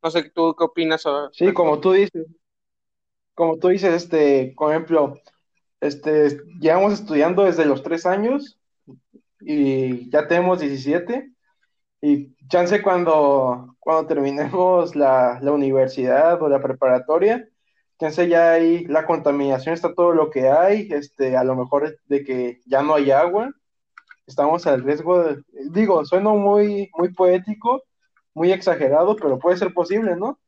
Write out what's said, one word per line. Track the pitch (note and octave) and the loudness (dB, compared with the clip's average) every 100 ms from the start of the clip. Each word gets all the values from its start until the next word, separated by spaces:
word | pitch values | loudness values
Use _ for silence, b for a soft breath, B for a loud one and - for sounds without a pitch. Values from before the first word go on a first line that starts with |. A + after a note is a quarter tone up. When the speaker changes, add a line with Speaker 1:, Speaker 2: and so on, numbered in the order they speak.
Speaker 1:
No | E3 | -2
sé, | E3 D3+ | -4 -4
¿tú | - E3 D#3 | -2 -2 0
qué | |
opinas | E3 E3+ E3 D#3+ | -4 -2 -2 -2
sobre | D#3+ C#3+ C#3+ | -2 -4 -6
Speaker 2:
Sí, | - | -2
Speaker 1:
esto? | F3+ | 0
Speaker 2:
como | G3 E3 D3+ | 2 0 0
tú | F#3 | 2
dices, | F#3 G3+ E3 D#3+ - _ _ _ _ _ _ _ _ _ | 2 2 -2 -14 -18 _ _ _ _ _ _ _ _ _
como | - E3 D#3+ | -4 -2 0
tú | F3+ | 0
dices, | F#3+ F#3+ | 2 2
este, | E3+ E3+ E3 D3 C#3 C3 - | 0 0 2 4 2 0 -4
por | D3+ | -2
ejemplo, | D#3 D#3+ E3 C#3 C3 _ _ _ _ _ _ | -2 0 0 0 -4 _ _ _ _ _ _
este, | D3 C#3+ D#3 D3+ D3 C#3+ - F3 | -8 -6 -2 2 2 0 -14 -4
llevamos | D#3 E3+ G3+ | 0 2 2
estudiando | G3+ - D3+ D#3 F3+ | -2 -4 0 0 2
desde | G3 E3 D3+ | 2 2 0
los | C3+ | 0
tres | C#3+ E3 F3+ | -4 -4 -2
años | F#3+ A3 C#4 C#4+ _ _ _ _ - _ _ _ _ | -2 -2 -4 -6 _ _ _ _ -20 _ _ _ _
y | G#2 D3+ C#3 C3+ C3 B2 B2 | -8 -2 0 0 -4 -6 -2
ya | D3+ D3+ | -2 0
tenemos | E3+ F3+ F3+ | 0 0 -2
diecisiete, | D3 C#3 C3 E3 F3 B3 - _ _ _ _ _ _ _ | -4 -6 -4 -4 -4 -10 -10 _ _ _ _ _ _ _
y | D3 C#3+ C#3 _ C3+ | -2 -2 -2 _ -2
chance | F3 F3 G#3 | -2 0 0
cuando, | G3 F3+ E3+ D#3 C#3+ C#3 C3 B2 B2 _ | 0 0 2 2 2 2 0 -4 -10 _
cuando | - D#3+ D#3 | -2 -2 0
terminemos | D3+ C#3 C#3 C#3+ F3+ F3+ F3+ E3+ D3 | -2 -2 -4 -6 0 2 2 0 0
la, | C#3 C3 B2+ B2 | 2 4 2 0
la | C#3 | -2
universidad | D3 C3+ C3+ B2+ C3 B2+ B2+ D#3+ E3+ | 0 0 2 0 -2 0 2 4 2
o | D#3 | 2
la | C3+ | 0
preparatoria, | C3+ C3+ C3+ B2+ B2+ D#3+ G3 A#3+ B3 _ _ _ _ _ | 0 -2 0 0 0 0 2 0 -6 _ _ _ _ _
chance | D#3+ D#3 F3 | -6 -2 2
ya | E3+ E3+ | 4 4
ahí | E3 E3 E3+ E3+ | 4 4 0 0
la | D3+ D#3 | -2 0
contaminación | D#3+ C3+ C#3+ C#3 C3+ C3 | -2 0 0 -2 -2 -4
está | E3 E3+ | -4 -4
todo | E3 F3 | 0 2
lo | E3+ D3+ | 4 0
que | C#3+ C3 | 0 2
hay, | D3 F#3 G#3 G3+ | 4 4 0 -2
este, | D3 C#3+ _ C3+ B2+ | -6 -8 _ -2 0
a | |
lo | B2+ C3 | 0 -2
mejor | B2+ C#3+ D3+ D#3 _ | -2 -2 -2 -8 _
de | C#3 | -4
que | C#3 B2+ B2 B2 - | -4 -6 -6 -8 -2
ya | C3+ | -2
no | D3 | 2
hay | D#3 C#3 | 0 2
agua, | C3+ F3 G3 B3 - _ _ _ - _ - _ | 2 2 0 -4 -10 _ _ _ -20 _ -20 _
estamos | C3 D3 E3 E3+ | -2 0 0 0
al | C3+ | -2
riesgo | B2+ D3 D#3+ F3+ | 0 -4 0 0
de, | E3 C#3+ _ - C#3 | 0 -4 _ -16 -8
digo, | F3 A3 F3 | -2 2 2
suena | D3+ F#3 G3+ | 2 0 2
muy, | G#3 G3+ G#3 G#3 G3+ G3 - | 0 2 2 2 -2 -8 -4
muy | F3+ | -4
poético, | F3+ F3+ F#3 F#3 G#3 A3 C4 - _ _ _ _ | 2 2 2 -2 -6 -4 -4 -6 _ _ _ _
muy | - E3+ | -2 0
exagerado, | F#3 F#3+ D#3+ C#3 D3 F#3 G#3 | 0 0 0 2 2 2 0
pero | D3+ C3 | -2 -2
puede | E3+ F3+ | 0 0
ser | F#3+ | -2
posible, | F3 E3+ G3+ A3 F3 | -4 -2 -2 -2 -4
¿no? | G#3+ D4 | -6 -10